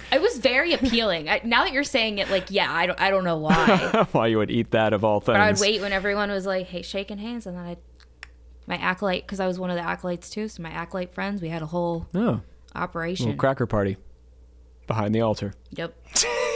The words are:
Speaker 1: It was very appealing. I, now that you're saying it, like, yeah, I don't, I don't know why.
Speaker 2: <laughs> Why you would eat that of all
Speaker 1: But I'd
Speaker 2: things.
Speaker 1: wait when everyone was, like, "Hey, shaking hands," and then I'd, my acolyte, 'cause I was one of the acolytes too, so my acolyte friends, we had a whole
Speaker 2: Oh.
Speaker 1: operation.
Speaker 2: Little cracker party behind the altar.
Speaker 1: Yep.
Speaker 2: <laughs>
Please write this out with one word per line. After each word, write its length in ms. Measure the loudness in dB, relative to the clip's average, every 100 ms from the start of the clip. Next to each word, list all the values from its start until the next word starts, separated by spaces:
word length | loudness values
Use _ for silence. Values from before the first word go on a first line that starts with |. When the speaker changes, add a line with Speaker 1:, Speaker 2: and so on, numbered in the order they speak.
| -2
Speaker 1:
It 80 | 0
was 200 | 2 2
very 340 | 2 2 2
appealing. 560 | 2 2 2 2 0 0
I, 120 | -2
now 200 | 2 2 2
that 60 |
you're 120 | 0
saying 340 | 0 0 0 -2
it, 140 | 0
like, 180 | 0 0
yeah, 240 | 0 0
I 140 | 2 0
don't, 120 | 2
I 120 | 2
don't 140 | 2 2
know 120 | 0
why. 680 | 4 4 6 4 4 2 2
Speaker 2:
<laughs> 40 |
Why 140 | 2 4
you 120 | 4
would 100 | 2
eat 220 | 0 2
that 200 | 2 4
of 120 | 4
all 160 | 4 4
Speaker 1:
But 160 | 4 4
I'd 140 | 4
Speaker 2:
things. 120 | 4
Speaker 1:
wait 200 | 2 0
when 120 | -2
everyone 380 | -2 -2 -2 -2
was, 160 | -2 -2
like, 180 | -4 -4
"Hey, 160 | -10
shaking 380 | -8 -8 -8 -8
hands," 260 | -10 -10 -10
and 100 | -10
then 80 | -10
I'd, 120 | -12 -16 -20 -20 -20 -20 -20 -20 -18 -10
my 120 | -4
acolyte, 500 | -2 -2 -2 -2 -4
'cause 120 | -4
I 60 | -4
was 140 | -4
one 100 | -4
of 60 | -4
the 80 |
acolytes 480 | -4 -6 -6 -8 -8
too, 160 | -10 -10
so 160 | -10
my 80 | -10
acolyte 420 | -10 -8 -8 -8
friends, 300 | -6 -6 -6
we 60 | -6
had 120 | -6
a 60 | -4
whole 400 | -2 -2 -2 -4 0
Speaker 2:
Oh. 260 | 0 0 -4 -18 -14
Speaker 1:
operation. 540 | -8 -8 -6 -6 -2 -2
Speaker 2:
Little 100 | 2
cracker 280 | 2 2 0
party 300 | 2 0 -2 -10 -20 -20 -20 -20 -20 -20 -12 -6
behind 260 | -2 0
the 80 | 2
altar. 320 | 2 0 -6 -10 -14
Speaker 1:
Yep. 240 | -10 -10 -12 -4 -2
Speaker 2:
<laughs> 100 | 0 0 -2